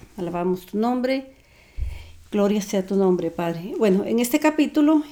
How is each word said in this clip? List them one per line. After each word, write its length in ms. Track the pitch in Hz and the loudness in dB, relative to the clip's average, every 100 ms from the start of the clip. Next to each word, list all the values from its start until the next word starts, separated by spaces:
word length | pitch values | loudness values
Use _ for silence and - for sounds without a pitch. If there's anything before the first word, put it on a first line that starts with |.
| - - | -16 -10
Alabamos 520 | 170 175 180 180 - | -6 -2 -2 -2 -4
tu 100 | 202 | -2
nombre. 560 | 233 247 254 269 269 - _ _ _ - - - - - - | 0 0 -2 -2 -6 -18 _ _ _ -8 -6 -8 -14 -20 -4
Gloria 300 | 208 202 208 | 0 2 0
sea 240 | 190 196 185 | -2 -4 -2
tu 100 | 196 | 2
nombre, 360 | 190 180 165 | 2 2 0
Padre. 420 | 175 170 165 190 359 | -4 -4 -6 -8 0
Bueno, 280 | 214 190 226 | 2 2 2
en 140 | 233 | 0
este 200 | 240 294 | 0 2
capítulo, 640 | 302 302 285 311 294 311 302 | 2 2 0 2 4 4 0